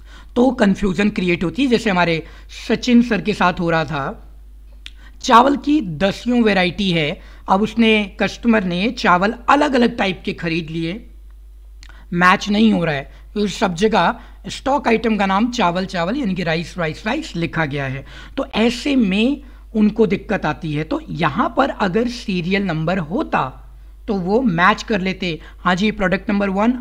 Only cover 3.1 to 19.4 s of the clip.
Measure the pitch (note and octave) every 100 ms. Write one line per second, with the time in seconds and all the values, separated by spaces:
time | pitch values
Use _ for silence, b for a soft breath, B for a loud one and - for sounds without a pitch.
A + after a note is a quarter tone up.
3.1 | G3+ E3+ F#3+ F#3 F3+ E3+ E3 D#3 D3 C#3+
4.1 | A#3 - - - - - - B B B
5.1 | - - A#3 C4+ C#4 D4 D4+ F#3 D3 G3
6.1 | - A#3+ B3 A3 F#3+ F3+ F3+ G3 E3 D3
7.1 | G3 B B - F#3+ A3 A#3 A3+ G#3+ G3
8.1 | - G3 - A#3+ A3 F#3 F3 A3+ - G3+
9.1 | F3 G3+ A#3+ - C#4+ D4 B3+ A#3 A#3+ G3
10.1 | F#3 - F3+ E3+ E3 D3+ E3 E3 G#3+ -
11.1 | - - - - - - - B B -
12.1 | F3 F3+ G3 G3+ G#3 A3+ F#3 E3 C#3 C#3+
13.1 | b - G#3 G#3 - G3+ E3 G#3+ G3+ E3+
14.1 | A#3+ B B F#3+ - C4 C#4+ A#3+ A3 A3+
15.1 | G#3 G3 F#3+ A#3+ A#3 F3 F3 F#3+ F3+ E3+
16.1 | C#4+ G#3+ F3+ E3 E3 D#3+ F3+ D#3+ D3 G#3+
17.1 | D4+ D#4 E3+ E3 - D3+ C#3+ C3+ C3+ B
18.1 | B B - - G3+ A#3 A#3+ D4 C4+ G3
19.1 | G3 B3 D4